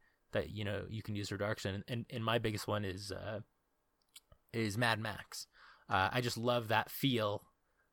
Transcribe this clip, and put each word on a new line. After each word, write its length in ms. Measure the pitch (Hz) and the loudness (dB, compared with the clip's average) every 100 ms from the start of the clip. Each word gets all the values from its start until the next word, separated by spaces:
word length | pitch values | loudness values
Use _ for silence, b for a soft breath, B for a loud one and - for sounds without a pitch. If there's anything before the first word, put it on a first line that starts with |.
| _ _ _ | _ _ _
that, 180 | 110 82 | -2 -2
you 140 | 104 | -2
know, 220 | 101 98 92 | -2 -2 -4
you 140 | 110 | -6
can 120 | - | -4
use 140 | 104 101 | -4 -4
for 80 | 98 | -2
Dark 240 | 104 113 | -2 -2
Sun? 140 | 104 | -2
And, 100 | 98 - | -4 -4
and, 200 | 120 - | -6 -4
and 140 | 123 | -4
my 140 | 113 117 | 2 2
biggest 280 | 110 107 - | 2 -2 0
one 180 | 104 | 0
is, 280 | 98 92 101 | -2 -4 -6
uh, 280 | 95 92 107 - _ _ _ _ _ _ - - - _ | -8 -6 -8 -10 _ _ _ _ _ _ -20 -20 -20 _
is 240 | 113 110 101 | -2 0 2
Mad 220 | 120 110 | 2 2
Max. 480 | 110 95 - - - b b b b | 0 -6 -8 -12 -12 b b b b
Uh, 200 | 98 95 | 4 4
I 80 | 127 | 4
just 160 | 120 113 | 0 0
love 320 | 120 120 110 | 2 2 2
that 220 | 110 - | 2 2
feel, 540 | - 139 117 104 104 - _ _ _ _ | 0 2 4 2 0 -6 _ _ _ _